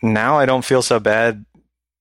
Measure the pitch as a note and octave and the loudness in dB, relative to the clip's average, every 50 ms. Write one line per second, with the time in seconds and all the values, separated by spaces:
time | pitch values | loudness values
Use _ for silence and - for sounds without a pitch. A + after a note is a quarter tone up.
0 | - A2+ G#2+ G#2+ A2 B2+ D3+ D3 C#3 C3 C3 B2+ B2 - C3+ B2+ A#2+ - B2+ A2+ | -4 -2 0 0 0 0 2 2 2 2 0 -2 0 0 0 0 2 0 -2 0
1 | G#2 G#2+ G#2+ A2 A#2 A#2 A2 G#2 G#2 - _ _ _ _ _ _ _ _ _ _ | 0 0 0 2 0 -2 -2 -6 -12 -20 _ _ _ _ _ _ _ _ _ _